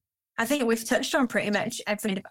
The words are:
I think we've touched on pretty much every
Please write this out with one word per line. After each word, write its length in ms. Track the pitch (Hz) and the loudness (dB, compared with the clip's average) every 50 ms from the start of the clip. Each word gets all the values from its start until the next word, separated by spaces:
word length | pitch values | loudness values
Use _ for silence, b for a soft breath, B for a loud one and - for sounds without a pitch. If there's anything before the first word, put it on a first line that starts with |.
| _ _ _ _ _ _ _ - | _ _ _ _ _ _ _ -4
I 60 | 226 | 0
think 180 | 233 294 294 254 | 0 2 2 2
we've 200 | 233 226 226 - | 2 2 0 2
touched 320 | - 240 220 277 - - | 0 0 2 2 2 2
on 100 | 311 269 | 2 2
pretty 240 | 233 - 208 - 208 | 2 2 0 0 2
much 320 | 208 202 - 226 - - - - | 0 0 0 -2 -4 -6 -4 -4
every 340 | 208 202 - 220 196 190 - - | -4 -2 -2 -2 -2 -2 -4 -6